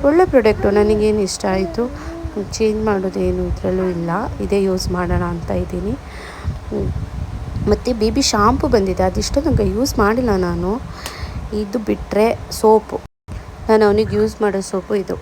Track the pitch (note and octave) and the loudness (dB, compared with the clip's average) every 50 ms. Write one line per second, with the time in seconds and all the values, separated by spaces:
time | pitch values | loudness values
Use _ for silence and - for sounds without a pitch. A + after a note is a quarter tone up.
0 | - C#4 D4+ E4+ F#4 F4+ - C4 G#3+ A3 G#3 - - G#3 G3 G#3 G#3 G#3 G#3+ G#3+ | 4 4 6 6 4 6 6 6 6 6 2 4 2 2 4 4 4 4 4 4
1 | G#3 G#3+ G#3 G#3+ G3+ F#3 - - - G3+ F#3+ F#3+ F#3+ E3+ E3+ - A#3+ B3+ - - | 4 2 2 2 0 -2 -2 -4 -2 0 0 0 -2 -2 -2 -4 -4 -4 -4 -8
2 | - - E4+ E4 E4 - - G#3+ G3 - - - A3+ A3 G#3+ G#3+ G#3+ G#3+ G3+ G3 | -10 -10 -10 -8 -10 -8 -6 -6 -8 -6 -2 0 0 0 2 0 0 0 0 0
3 | F#3 F#3 F#3 G3 F#3 F3+ F3+ F3+ F3+ F3 F3 - - F#3+ F#3 F#3 F#3 F#3 F3+ E3+ | 0 -2 -2 0 0 0 0 0 -2 -2 -2 -2 -2 -2 0 0 0 0 -2 -2
4 | E3+ E3+ E3 G3 A#3+ - - - G#3 F#3 G3 G3+ G3 F#3+ F#3 F#3 - - F3+ F3+ | -2 -2 -2 -2 -2 -4 -6 -6 -2 0 2 2 2 2 0 0 -2 -2 -2 -2
5 | F3+ F3 F3 F3 F3+ F3 F3 E3+ E3 - G3+ F3+ F#3 - - F3+ F3 G3+ B3 - | 0 0 0 0 0 0 -2 -6 -4 -4 -2 -2 -2 -2 -4 -4 -4 -4 -4 -6
6 | - - - - - - - - - - - - - - G#3+ G#3 G3+ - - - | -8 -14 -14 -14 -14 -14 -14 -6 -6 -6 -6 -6 -8 -6 -4 -4 -2 -2 -2 -4
7 | - - - - - - - - - - - - - G3+ G#3 G3+ - B3 B3 A3 | -6 -6 -6 -8 -8 -6 -8 -8 -8 -8 -6 -4 0 0 0 0 0 -4 -2 0
8 | G#3+ A3+ A3+ C#4 C4+ - - G#3+ G3+ A3 B3+ C4+ - C#4+ A#3+ A3 G3 F#3+ F#3 - | 0 0 2 2 2 2 4 4 4 4 4 4 2 4 4 4 4 2 2 2
9 | F#3 F#3 F#3 G#3+ G3+ - - C#4+ D4 D#4+ B3 A#3 G#3 F#3+ F#3+ G#3+ C4 C#4 - - | 2 2 2 0 -4 0 -2 0 2 2 2 2 2 0 0 0 -2 -2 0 2
10 | G#3+ G3+ A3 B3 B3+ A#3 G3+ F#3+ F#3 F3 F3 E3+ F3 F#3 G#3+ C4 - - - - | 2 2 2 0 0 0 0 0 0 0 -2 -2 -2 -2 -2 -4 -6 -10 -12 -12
11 | - - - - - - - - - - - G#3+ G#3+ G3+ G3 B3 G#3+ G#3 G#3 - | -12 -12 -10 -10 -10 -10 -8 -10 -8 -6 -6 -6 -6 -4 -4 -4 -2 -2 -2 -4
12 | - - - G3+ G#3+ A#3 A#3 - - - - - - A3 A3 G#3+ G#3+ - - - | -4 -4 0 2 2 2 2 -2 -6 -10 -6 2 4 6 6 6 4 -2 -8 -8
13 | - - _ _ _ - - - - - - - - - A3 A3 G#3+ G3+ G3+ G#3 | -10 -10 _ _ _ -12 -12 -12 -12 -14 -16 -10 0 4 4 6 6 4 4 2
14 | A3 G3 G3 G#3 G#3+ A3 G#3 - A3 G#3 F#3+ G3 F#3 - - F#3+ F3+ - G#3+ G3+ | 2 0 2 0 0 0 0 -2 -2 0 0 -2 -4 -2 -4 -6 -4 -2 -2 -2
15 | F#3 F3+ F3+ D#3 | -2 -4 -8 -8